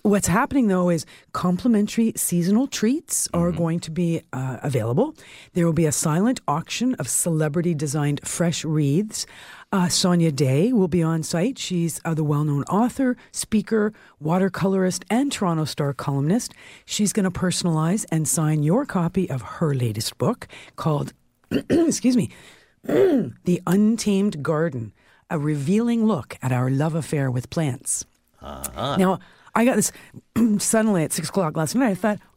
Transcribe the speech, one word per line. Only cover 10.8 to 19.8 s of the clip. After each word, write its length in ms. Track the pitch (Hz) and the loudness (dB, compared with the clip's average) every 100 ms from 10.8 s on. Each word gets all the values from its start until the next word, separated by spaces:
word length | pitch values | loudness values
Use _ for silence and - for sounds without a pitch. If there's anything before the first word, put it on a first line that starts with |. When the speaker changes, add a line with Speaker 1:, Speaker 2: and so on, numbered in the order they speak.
| 185 | 2
Speaker 1:
be 160 | 180 | 2
on 180 | 160 165 | 2 0
site. 360 | 151 170 214 269 | -2 -2 -2 -4
She's, 400 | - 180 170 - 170 | -4 -2 -2 -4 -4
uh, 80 | 160 | -2
the 80 | |
well-known 400 | 151 147 151 143 | 0 0 0 0
author, 520 | - 190 240 - 262 247 - | 0 0 0 0 -2 -2 -8
speaker, 640 | - - 220 - 220 214 - - _ | -12 -2 -2 0 0 0 -4 -20 _
watercolorist, 800 | 151 185 190 - 196 190 185 180 - | 0 2 2 0 0 2 0 -2 -2
and 220 | 233 285 | 0 0
Toronto 340 | - 190 165 151 | 0 0 0 -2
Star 280 | - 143 | -2 -4
columnist. 600 | 143 - 139 147 220 - - - - - | -2 -2 0 2 0 -2 -14 -20 -20 -10
She's 280 | - 208 | -2 0
gonna 160 | - 190 | 2 0
personalize 720 | - 185 175 175 156 160 214 - | 0 -2 0 0 2 2 0 0
and 160 | 160 151 | -2 0
sign 360 | - 151 156 | 0 2 2
your 220 | 147 214 294 | 2 2 0
copy 440 | 190 170 196 180 | -2 0 0 -2
of 120 | 131 | -4
her 340 | - - 160 | -8 -2 -2
latest 420 | 135 | 0